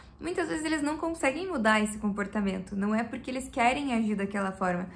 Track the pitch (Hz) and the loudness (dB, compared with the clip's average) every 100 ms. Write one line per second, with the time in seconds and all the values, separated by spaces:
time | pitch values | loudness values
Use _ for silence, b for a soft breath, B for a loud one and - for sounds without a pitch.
0 | B - 302 370 320 320 311 311 285 302 | B -10 -4 -2 0 0 0 0 0 0
1 | 330 330 277 277 381 320 220 214 208 208 | -2 0 0 0 -2 2 4 4 2 0
2 | 208 202 196 214 196 190 185 202 202 214 | -2 -2 -2 0 0 0 -4 -2 0 0
3 | 233 - - 262 254 - 240 269 285 233 | 0 -6 -6 -6 -4 2 2 2 2 2
4 | 220 208 196 202 196 190 185 175 180 | 2 0 0 0 -2 0 0 0 -2